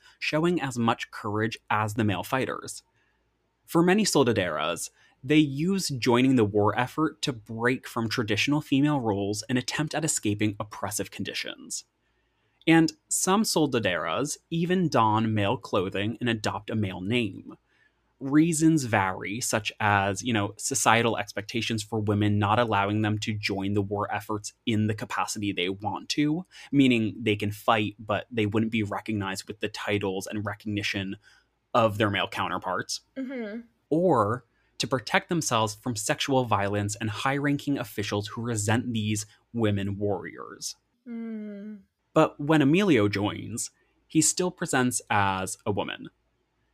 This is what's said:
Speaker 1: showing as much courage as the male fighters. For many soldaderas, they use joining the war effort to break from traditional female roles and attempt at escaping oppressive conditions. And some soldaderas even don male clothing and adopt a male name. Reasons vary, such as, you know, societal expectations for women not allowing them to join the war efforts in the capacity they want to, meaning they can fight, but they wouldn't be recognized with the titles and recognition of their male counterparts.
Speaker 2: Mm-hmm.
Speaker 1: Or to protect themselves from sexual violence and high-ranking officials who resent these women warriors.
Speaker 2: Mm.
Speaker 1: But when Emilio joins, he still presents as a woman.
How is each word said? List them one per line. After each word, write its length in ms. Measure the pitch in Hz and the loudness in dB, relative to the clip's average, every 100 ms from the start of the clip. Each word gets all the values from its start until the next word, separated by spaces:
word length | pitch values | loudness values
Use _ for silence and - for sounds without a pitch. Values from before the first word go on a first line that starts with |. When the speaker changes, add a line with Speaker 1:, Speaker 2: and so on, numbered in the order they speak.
| - _ | -18 _
Speaker 1:
showing 420 | - 151 175 170 | -4 0 2 0
as 200 | 139 120 | -2 0
much 320 | 117 120 - | 0 0 -6
courage 480 | - 107 104 113 - _ | -8 -4 -2 -2 -4 _
as 240 | 107 107 | -2 0
the 100 | 107 | 0
male 200 | 104 90 | 0 0
fighters. 580 | - 131 113 - - - - _ _ _ _ _ _ _ - | -2 -2 -2 -6 -10 -14 -18 _ _ _ _ _ _ _ 0
For 160 | 170 | 2
many 200 | 180 202 | 4 4
soldaderas, 880 | 202 156 123 104 87 76 80 85 - - _ _ | 4 4 4 2 0 -2 -2 -4 -8 -14 _ _
they 140 | 131 156 | 2 2
use 520 | 147 139 175 196 - | 4 0 0 0 -2
joining 460 | 131 123 120 131 131 | 0 2 4 6 6
the 100 | 104 | 4
war 320 | 104 104 117 | 4 2 2
effort 420 | 123 - 156 - | -2 -2 -2 -2
to 100 | - | -6
break 540 | 117 - 113 120 127 - | -6 -10 -2 0 -2 -4
from 200 | 120 113 | -4 -2
traditional 540 | - 110 120 - 147 | -2 0 0 2 0
female 400 | - 135 147 143 | 2 2 4 2
roles 420 | 110 98 101 107 - | 0 0 0 -4 -2
and 80 | 127 | -2
attempt 380 | - - 156 147 | -2 -4 -4 -2
at 100 | 151 | -2
escaping 500 | - 104 104 107 104 | -2 -2 0 -2 -2
oppressive 500 | 107 - 104 - 92 | -10 -8 -6 -6 -8
conditions. 760 | - - - - - - - - _ _ _ _ _ _ _ - | -8 -8 -6 -8 -12 -12 -12 -12 _ _ _ _ _ _ _ 4
And 260 | 165 160 - _ | 6 6 0 _
some 340 | - 190 202 | -2 2 2
soldaderas 920 | 214 175 147 123 95 82 82 92 147 - _ | 2 2 2 2 2 0 0 -2 -2 -6 _
even 380 | 170 170 185 160 | -2 2 2 4
don 440 | 131 110 107 113 | 4 4 4 2
male 240 | 107 101 127 | 2 0 0
clothing 600 | - 110 92 92 104 120 | -2 -2 0 -2 -4 -2
and 80 | 120 | -2
adopt 400 | 113 107 101 - | -2 -2 -6 -6
a 60 | 110 | -4
male 260 | 98 92 | -4 -4
name. 540 | 92 123 110 107 - - _ _ _ _ _ _ | -2 -2 -2 -6 -16 -20 _ _ _ _ _ _
Reasons 640 | 135 151 165 156 160 160 123 | 2 4 4 4 4 4 4
vary, 560 | 107 95 92 92 113 | 2 2 -2 -8 -6
such 300 | - 113 - - | -2 -2 -2 0
as, 440 | 107 101 98 95 | 4 4 2 -2
you 100 | 123 | 0
know, 200 | 110 101 - | 0 0 -4
societal 600 | - 131 123 113 117 - | -4 2 4 6 4 0
expectations 680 | 104 104 104 117 107 113 | -4 -8 -6 -6 -2 -4
for 160 | 107 110 | -2 -2
women 400 | 104 101 104 104 | 0 2 4 4
not 180 | 104 113 | 4 4
allowing 440 | 117 101 101 107 | 4 2 2 0
them 160 | 107 107 | 0 0
to 140 | 113 | -4
join 400 | 104 104 98 98 | -4 -4 -2 0
the 80 | 104 | 0
war 300 | 101 101 104 | 0 -2 -4
efforts 400 | 101 - 104 - - - | -4 -6 -8 -8 -8 -2
in 220 | 107 107 | 0 0
the 80 | 107 | -2
capacity 560 | 110 - 92 113 101 | -4 -4 -4 -4 -4
they 180 | 95 90 | -2 -2
want 400 | 98 104 95 - | -2 -6 -8 -6
to, 360 | - 147 160 - - - | -2 0 -2 -6 -18 0
meaning 440 | 143 131 120 110 104 | 4 6 4 0 -2
they 160 | 110 104 | 0 0
can 160 | 101 | -2
fight, 440 | 104 - 113 104 - | -2 0 2 0 -4
but 260 | 110 101 - | -4 -4 -2
they 140 | 117 104 | -2 2
wouldn't 260 | 113 110 | 2 0
be 120 | 113 | -2
recognized 640 | 101 98 - 107 95 95 - | -2 -6 -4 -4 -4 -6 -10
with 120 | 107 | -8
the 80 | 107 | -8
titles 580 | - - 104 98 95 - | -6 -2 0 0 -2 -6
and 200 | 107 104 | -6 -6
recognition 720 | 104 107 101 98 98 95 - _ _ _ _ _ | -6 -6 -4 -2 -4 -4 -8 _ _ _ _ _
of 240 | 123 113 104 | 2 2 2
their 120 | 107 | 2
male 180 | 98 90 | 2 -2
counterparts. 760 | - 92 90 95 92 - - - 269 | -2 -4 -4 -4 -6 -6 -10 -10 -10
Speaker 2:
Mm-hmm. 440 | 262 262 214 233 - _ _ | -8 -8 -10 -10 -16 _ _
Speaker 1:
Or 560 | 160 180 123 101 123 - _ _ - | 0 2 4 2 -2 -8 _ _ -8
to 80 | 123 | -4
protect 420 | 131 - 190 - | -4 0 -2 0
themselves 460 | 170 - 117 110 - | -2 0 0 0 -2
from 200 | 131 110 | -8 -4
sexual 480 | - 147 - 131 120 | -4 -4 0 0 2
violence 500 | 101 101 104 101 - | 2 2 0 -2 -4
and 140 | 113 | -6
high-ranking 720 | 104 135 139 143 143 143 139 | -4 -2 0 0 -2 -2 -4
officials 480 | - - 101 104 104 | -4 -6 -4 -4 -4
who 140 | - | -6
resent 520 | 117 110 101 117 120 | -4 -2 0 0 0
these 320 | 113 107 104 - _ _ | -4 -2 -4 -6 _ _
women 460 | 117 107 101 98 101 | -2 0 0 -2 -4
warriors. 800 | 104 92 82 60 55 - - - _ 240 240 | -2 -4 -6 -14 -16 -14 -14 -14 _ _ -16
Speaker 2:
Mm. 720 | 226 226 220 214 202 214 208 _ _ _ | -12 -10 -10 -12 -14 -16 -18 _ _ _
Speaker 1:
But 260 | 160 156 - | 2 2 0
when 220 | 143 156 | 2 4
Emilio 460 | 139 170 208 123 101 | 6 4 6 4 4
joins, 640 | 101 101 80 104 113 - - _ _ _ | 2 -2 -4 -8 -8 -10 -12 _ _ _
he 140 | 160 | 0
still 300 | 151 - 180 | 2 0 -2
presents 500 | - 175 135 123 - - | -4 -2 0 0 -2 0
as 480 | 107 98 95 95 - - | 0 2 -2 -4 -6 -4
a 60 | |
woman. 380 | 98 80 50 52 - _ _ _ _ _ | -2 -4 -8 -12 -20 _ _ _ _ _